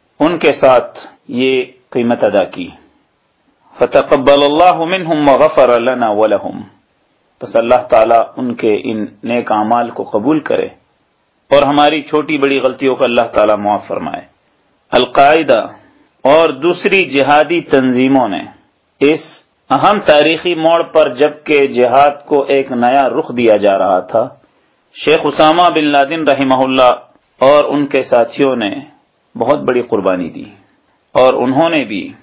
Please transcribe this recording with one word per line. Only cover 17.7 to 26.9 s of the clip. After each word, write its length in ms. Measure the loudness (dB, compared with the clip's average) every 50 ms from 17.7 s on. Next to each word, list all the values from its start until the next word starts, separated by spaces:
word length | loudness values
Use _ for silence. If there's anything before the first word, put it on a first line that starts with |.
| 0 0 2 2 0 0 2 2 2 0 0
نے 160 | -2 -4 -8 -10 -14 -20 _ _ _ _ _ _ _ _ -2
اس 220 | 0 0 0 0 -4 -12 -20 -20 _ _ _ _ _ -4
اہم 300 | -2 0 0 0 0 0 2
تاریخی 480 | 2 2 4 2 2 0 -2 -4 -6 -4
موڑ 260 | -2 0 0 0 0 -2
پر، 260 | 0 0 0 0 0 0
جبکہ 540 | 0 0 0 -2 -4 -4 0 0 2 2
جہاد 580 | 0 0 0 0 2 4 4 4 2 2 -2 -6
کو 160 | -2 -2 -2 0
ایک 280 | 0 0 -2 -2 -2
نیا 380 | -4 -2 0 0 2 2 0 0
رخ 220 | -2 -4 -6 -6 -4
دیا 180 | 0 2 2 2
جا 200 | 2 2 0 0
رہا 220 | 0 0 0 0 -2
تھا، 280 | -2 -2 -2 -2 -2 -4 -8 _ _ _ _ _ _ _ _ _ _ _ _
شیخ 240 | -6 -2 0 0 0 0
اسامہ 460 | -2 0 2 2 2 4 4 2 2 2
بن 100 | 0 0
لادن 420 | 0 0 0 0 0 -2 -2 0
رحمہ 320 | 0 0 0 0 0 0 0 0
اللہ 300 | 0 2 2 4 4